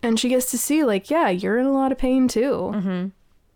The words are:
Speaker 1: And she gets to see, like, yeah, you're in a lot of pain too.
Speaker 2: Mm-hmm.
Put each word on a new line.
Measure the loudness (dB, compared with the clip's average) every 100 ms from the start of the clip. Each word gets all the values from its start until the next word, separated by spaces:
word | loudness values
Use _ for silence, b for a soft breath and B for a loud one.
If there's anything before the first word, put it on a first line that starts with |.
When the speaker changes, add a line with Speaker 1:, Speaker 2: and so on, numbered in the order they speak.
Speaker 1:
And | 0 0
she | 2
gets | 0 0
to | -4
see, | 0 2
like, | 2 0 0
yeah, | 0 0
you're | 0 -2 0
in |
a | 0
lot | 0 0
of | 0
pain | 0 2 2
too. | 2 0 -2 -4
Speaker 2:
Mm-hmm. | -4 -4 -4 -6 -10 _ _ _